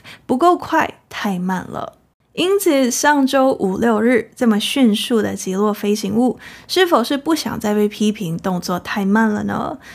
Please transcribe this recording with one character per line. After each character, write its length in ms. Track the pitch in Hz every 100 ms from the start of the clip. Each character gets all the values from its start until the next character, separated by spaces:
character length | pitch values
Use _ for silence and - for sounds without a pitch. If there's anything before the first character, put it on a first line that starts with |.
| - -
不 140 | - 254
够 180 | 339 359
快， 380 | - 320 - - _
太 280 | - 214 185
慢 280 | 180 185 -
了。 280 | - - - _ _ _
因 260 | - 349 403
此， 320 | 381 277 262
上 360 | 254 294 294 269
周 260 | 269 269
五 240 | - 196 185
六 240 | 233 214
日 300 | 226 254 -
这 120 | - 247
么 120 | 208
迅 360 | - 285 247 208
速 240 | - 233
的 140 | 202
击 200 | 196 -
落 200 | 185 214
飞 200 | 208 208
行 200 | 208 196
物， 240 | 208 247 - - - -
是 200 | - 370
否 180 | 302
是 140 | 226 285
不 160 | 277
想 260 | 320 220 -
再 140 | 214
被 120 | 208 208
批 240 | 208 214
评 280 | 214 175 165
动 200 | 190 180
作 200 | 175 180
太 260 | - -
慢 240 | 196 208 220
了 140 | 208
呢 340 | 202 202 - - -